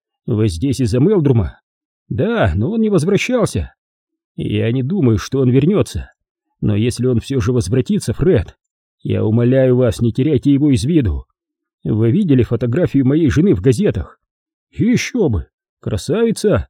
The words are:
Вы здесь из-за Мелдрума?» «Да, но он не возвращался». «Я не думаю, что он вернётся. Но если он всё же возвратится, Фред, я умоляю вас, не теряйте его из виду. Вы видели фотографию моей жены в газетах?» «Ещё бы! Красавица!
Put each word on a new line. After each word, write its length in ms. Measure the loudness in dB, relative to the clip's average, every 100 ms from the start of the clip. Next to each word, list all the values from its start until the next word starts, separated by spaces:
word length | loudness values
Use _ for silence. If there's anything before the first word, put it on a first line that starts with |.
| _ _ -4
Вы 200 | 0 0
здесь 320 | 0 -4 0
из-за 200 | 0 2
Мелдрума?» 600 | 2 2 2 2 0 -8 _ _ _ _ -10
«Да, 460 | -4 -2 0 0 0
но 140 | -2
он 100 | 0
не 80 | 0
возвращался». 840 | 0 0 -2 0 -2 0 -4 -8 _ _ _ _ _ _ -10
«Я 360 | -6 -2 -2
не 120 | -2
думаю, 340 | -4 0 2 2
что 220 | -2 -2
он 100 | 2
вернётся. 600 | 2 2 0 -2 -6 -12 _ _ _ _ -6
Но 140 | -2 0
если 320 | -2 -2 0
он 120 | -2
всё 200 | -2 -4
же 120 | -2
возвратится, 600 | -2 0 -2 0 -2 -4
Фред, 420 | -2 0 0 -2 -12 _ _ _ _
я 240 | -4 -2 0
умоляю 520 | 2 2 2 2 2
вас, 240 | 0 0
не 120 | -2
теряйте 400 | -2 0 0 2
его 160 | 2 2
из 140 | 0
виду. 420 | 0 0 0 -4 -8 _ _ _ _ _
Вы 280 | -4 0 0
видели 320 | 0 2 2
фотографию 640 | 2 -2 -2 -2 0 0 2
моей 240 | 2 2
жены 240 | 2 2 2
в 60 |
газетах?» 580 | 2 2 0 -2 -8 -14 _ _ _ _ _
«Ещё 580 | -4 0 0 -2 -2 0
бы! 180 | -2 -6 _ _ _
Красавица! 880 | -8 -6 -2 -2 0 0 0 0